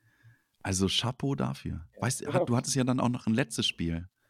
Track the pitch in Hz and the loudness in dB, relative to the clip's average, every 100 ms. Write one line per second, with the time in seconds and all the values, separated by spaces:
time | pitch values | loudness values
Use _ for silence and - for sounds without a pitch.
0 | _ _ - - _ _ - 95 95 - | _ _ -20 -20 _ _ -2 2 2 2
1 | 120 - 139 139 127 135 87 85 - - | -2 -2 -2 0 -2 -4 -6 -8 -10 -4
2 | 117 - - 180 165 120 - 135 127 123 | -2 -2 0 0 2 0 2 0 2 2
3 | 120 123 - 113 143 - 107 - 85 82 | 2 0 0 0 0 0 -2 0 -2 -4
4 | 90 _ | -6 _